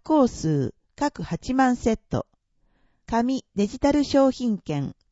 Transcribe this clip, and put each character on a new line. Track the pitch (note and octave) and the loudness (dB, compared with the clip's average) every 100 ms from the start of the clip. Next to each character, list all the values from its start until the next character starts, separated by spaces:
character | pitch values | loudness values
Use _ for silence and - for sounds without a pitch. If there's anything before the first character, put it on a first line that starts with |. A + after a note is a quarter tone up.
行 | - D#4 B3 | 0 2 2
数、 | - D#3+ D3 B2+ - _ - | 0 -2 -2 -2 -6 _ -6
各 | C#4+ - | -4 -4
八 | E3 E3 - | -8 -8 -4
万 | B3+ C4 B3 | 0 2 2
セ | A#3+ | 0
ッ | G#3+ _ | -2 _
ト。 | A#2+ - _ _ _ _ _ _ _ - | -6 -6 _ _ _ _ _ _ _ -6
紙、 | A3+ A#3+ C4 - | -2 -2 -4 -6
デ | - G3+ | -4 -4
ジ | C4 | 0
タ | C#4+ | 0
ル | D4 | 2
商 | C#4 C#4 C4+ | 2 4 4
品 | B3+ B3 G3+ | 2 -4 -4
券、 | - D3 C3+ - _ | -4 -4 -6 -8 _